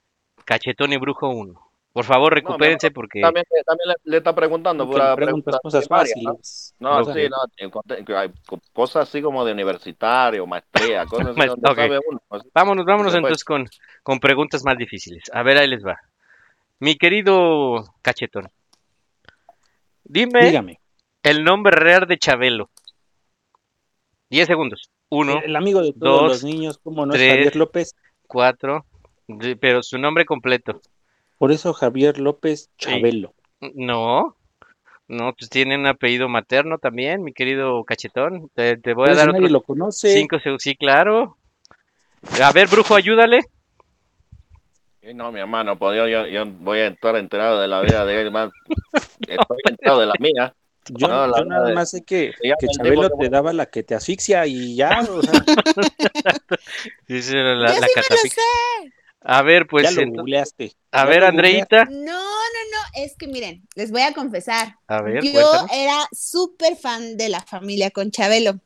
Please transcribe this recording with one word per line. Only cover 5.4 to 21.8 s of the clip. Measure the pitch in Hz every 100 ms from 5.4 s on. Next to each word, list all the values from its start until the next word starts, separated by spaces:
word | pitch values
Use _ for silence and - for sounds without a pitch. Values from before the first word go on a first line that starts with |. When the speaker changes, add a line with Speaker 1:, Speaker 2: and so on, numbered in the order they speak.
| 143 135
Speaker 2:
pregunta |
Speaker 3:
cosas | 156 147 -
Speaker 2:
primaria, | 180 139 110
¿no? | 117
Speaker 3:
fáciles. | - - - - -
Speaker 2:
No, | 127 143
Speaker 1:
Ok. | 120
Speaker 2:
sí, | 151 143
no, | 135 127 -
en | 98
conte-, | 110 - 110 104
que | 98
hay | 95 - -
co-, | 95 _
cosas | - 123 160 139
así | 147
como | 147 131
de | 117
universitario, | 104 95 90 92 - 113 127 123 107 90
maestría, | 87 - - 113 98 -
cosas | 117 -
así | 143
Speaker 1:
<laughs> |
Maest-, | 135
Speaker 2:
donde | 120 135
Speaker 1:
ok. | 135
Speaker 2:
sabe | 147 139 156
uno, | 131 _
así. | 101 -
Speaker 1:
Vámonos, | 160 196 190 175
vámonos | 208 202
Speaker 2:
Después. | 170 160
Speaker 1:
entonces | 160
con, | - 143 120 _ _ _
con | - 131
preguntas | 139 135 147 143
más | 139 123
difíciles. | 117 98 87 85 -
A | 117
ver, | 123 143
ahí | 139
les | 120 98
va. | 85 _ _ _ _ _ _ _ -
Mi | 143 147
querido | 170 208 196 190 170 151 131 117 104 _
Cachetón, | 123 - 120 104 95 _ _ _ _ _ _ _ _ _ _ _ _ _ _ _ -
dime | 156 247 240 240
Speaker 3:
Dígame. | 143 92 - _ _ _ _
Speaker 1:
el | 147 151
nombre | 160 196 202
real | 165